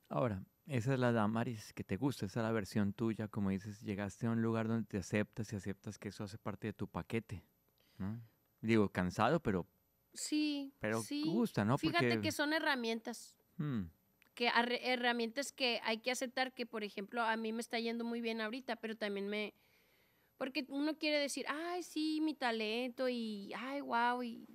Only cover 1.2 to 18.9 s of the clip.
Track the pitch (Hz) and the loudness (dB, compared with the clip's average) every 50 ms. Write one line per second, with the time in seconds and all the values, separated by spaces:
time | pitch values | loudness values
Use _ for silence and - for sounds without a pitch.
1.2 | 104 104 113 113 123 127 117 107 - - - - 101 - 98 92 127 143 120 - | 4 4 2 0 0 -2 -4 -6 -10 -10 -10 -8 -4 -4 -2 0 0 0 0 0
2.2 | 110 95 - 123 113 110 113 113 95 - - 113 101 101 98 - 120 113 107 - | -4 -2 0 0 0 2 2 0 0 0 2 2 2 2 2 0 0 0 0 -2
3.2 | 110 104 - 107 101 95 95 95 98 107 101 107 113 110 101 95 101 98 - - | -4 -4 -2 0 2 2 2 0 -2 -6 -10 -6 -4 -4 -2 -2 -2 -4 -4 -2
4.2 | 120 113 113 113 113 113 113 113 113 113 113 113 104 - - 101 - - - 104 | 0 2 2 2 2 2 2 2 2 2 0 0 -2 -2 -2 -4 0 2 2 2
5.2 | 104 - - - 110 - 110 98 - 104 95 - - 113 101 - - 104 95 - | 2 0 -2 -6 -6 -4 -4 -4 -4 -6 -8 -8 -10 -12 -10 -8 -8 -8 -8 -8
6.2 | 110 101 107 - - 110 101 - - 110 98 - 104 - - 90 82 - 117 117 | -8 -8 -10 -8 -6 -6 -6 -4 -4 -6 -4 -6 -6 -6 -4 -6 -4 -2 -2 -4
7.2 | - - - 85 - _ _ _ _ _ _ _ _ _ _ - 95 98 110 120 | -4 -4 -8 -12 -12 _ _ _ _ _ _ _ _ _ _ -6 -6 -6 -6 -6
8.2 | 113 - _ _ _ _ _ _ - 110 113 110 101 95 - - 90 90 - - | -10 -16 _ _ _ _ _ _ 2 4 6 6 6 4 2 0 0 0 2 2
9.2 | 107 123 160 165 - 120 95 87 82 - _ _ _ _ _ _ _ _ - - | 2 4 2 2 2 2 2 0 0 -4 _ _ _ _ _ _ _ _ -12 -10
10.2 | - - 302 302 302 302 285 285 277 277 - _ - 107 110 113 - - 285 294 | -6 -2 0 0 0 0 0 -2 -6 -8 -8 _ -2 0 0 0 -2 -2 -4 -2
11.2 | 302 - 170 226 233 - - - 101 107 131 - - 320 302 349 - 120 233 - | 0 2 2 2 2 2 2 2 4 4 4 2 2 2 4 4 4 4 4 2
12.2 | - 311 - - 294 294 311 330 320 311 277 254 233 226 226 226 - 247 226 - | 2 0 0 2 2 2 2 2 2 2 2 2 0 0 -2 -2 -4 -8 -10 -10
13.2 | - - - _ _ _ _ - 151 147 131 110 90 80 - _ _ _ _ _ | -12 -18 -20 _ _ _ _ -4 -2 -2 -2 -2 -4 -6 -10 _ _ _ _ _
14.2 | _ _ _ - 240 233 - 233 240 240 240 - - 254 254 240 247 240 240 240 | _ _ _ -2 0 4 4 4 4 2 0 0 0 0 0 2 2 2 2 2
15.2 | 233 226 226 285 277 - - - 269 240 233 - - 226 226 220 - 254 254 - | 0 -2 -2 -4 -6 -4 -2 0 0 0 0 0 0 -2 -2 0 0 -2 -2 0
16.2 | 269 240 - 262 254 254 - - 247 233 - 220 208 202 - 214 196 202 - 240 | -2 -2 0 -2 -2 -2 -2 -6 -8 -6 -6 -6 -6 -6 -6 -8 -8 -4 -2 0
17.2 | 233 226 220 226 226 220 220 233 233 - - 226 233 233 233 233 233 233 233 233 | 2 2 2 2 0 -2 -2 -4 -4 -4 -2 -2 -2 -2 -2 -2 -2 -4 -4 -2
18.2 | 233 226 226 226 220 214 226 269 254 - 226 226 - 220 | -2 -2 -2 -2 -2 -4 -4 -6 -6 -6 -6 -6 -6 -6